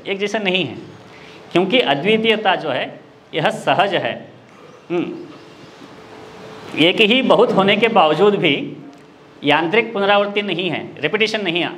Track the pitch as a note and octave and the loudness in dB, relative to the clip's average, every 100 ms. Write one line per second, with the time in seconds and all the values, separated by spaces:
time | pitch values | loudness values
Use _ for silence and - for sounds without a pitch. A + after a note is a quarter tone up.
0 | - G3 G#3 A3 G3 F#3 C#3+ G2+ - - | -10 -6 -4 -4 -2 -2 -4 -8 -16 -20
1 | - - - - - E3+ F3+ B3 - A#3 | -20 -20 -20 -20 -4 -2 2 2 2 0
2 | F#3 A3 A3+ G#3+ G#3 E3+ D3+ C3 A#3 - | 2 2 2 0 0 -2 -2 -4 -6 -10
3 | - - - D#3 F3 G#3+ E3 E3+ G3 E3 | -20 -20 -10 -4 -2 -2 0 2 2 0
4 | B2+ G2 - - - - - - - F3 | -4 -6 -12 -20 -20 -20 -20 -20 -6 -4
5 | - - - - - - - - - - | -4 -8 -16 -20 -20 -20 -20 -20 -20 -20
6 | - - - - - - - - E3 G3 | -20 -20 -20 -20 -20 -18 -8 2 2 4
7 | G#3 B3+ B3+ E3 A#3+ F#3+ G3 G#3 A3+ A3 | 4 4 4 4 4 2 2 2 4 4
8 | D#3 D3+ G#3 G3 D#3+ C#3 C#3+ - - - | 4 4 2 4 2 0 -4 -12 -18 -20
9 | - - - - C#3+ D3 E3 A3 A3+ G3+ | -20 -20 -20 -6 0 0 2 0 0 -2
10 | G3 G3+ G3+ G#3 G3+ E3+ F#3 B2 - - | 2 2 2 -4 -4 -4 -4 -6 -8 -6
11 | D3+ G#3 G#3+ A3 F#3+ F3 D3 | -4 0 -2 -2 -4 -2 -4